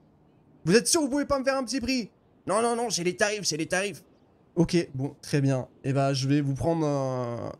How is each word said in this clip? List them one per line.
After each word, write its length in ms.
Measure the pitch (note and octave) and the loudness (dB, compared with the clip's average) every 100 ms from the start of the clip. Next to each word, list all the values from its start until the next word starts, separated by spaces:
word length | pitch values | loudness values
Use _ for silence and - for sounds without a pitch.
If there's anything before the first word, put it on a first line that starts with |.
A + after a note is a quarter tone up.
| _ _ _ _ _ - | _ _ _ _ _ -8
Vous 100 | D#3 | 4
êtes 140 | G#3+ A#3 | 4 4
sûr 120 | E4+ | 2
que 40 | |
vous 60 | C#4+ | 2
pouvez 160 | C#4+ C#4 | 0 0
pas 120 | C#4 | 0
me 60 | |
faire 140 | C4 C4+ | 0 -2
un 60 | |
petit 160 | A#3+ C4 | -2 -4
prix ? 300 | A#3+ C4 G3 _ _ _ - | -2 -2 -4 _ _ _ -2
Non, 160 | G3 | 0
non, 120 | A#3 | 0
non, 140 | A#3 A#3+ | 0 -2
c'est 160 | F3 | -2
les 120 | F3 F3+ | -2 0
tarifs, 280 | G#3 G#3+ | 0 0
c'est 140 | F3+ D#3 | -4 -4
les 100 | D#3 | -2
tarifs. 340 | F3+ G3+ D3 - _ _ _ _ | -2 -4 -8 -16 _ _ _ _
Ok, 340 | - F3+ F3 E3 | 0 2 4 0
bon, 200 | C3 C3 - | -4 -8 -8
très 220 | - D3+ | -2 2
bien. 260 | C#3 C3 - - | 2 2 -2 -8
Eh 100 | - | -2
ben, 220 | C3+ C#3 | 0 2
je 120 | C#3 C3+ | 0 2
vais 140 | C#3+ | 2
vous 140 | C#3 | 2
prendre, 320 | C3+ D#3 E3 D3+ | -2 0 0 0
euh, 640 | C#3+ C3+ B2+ A#2+ A#2 G#2 - | 0 -2 -4 -4 -6 -8 -10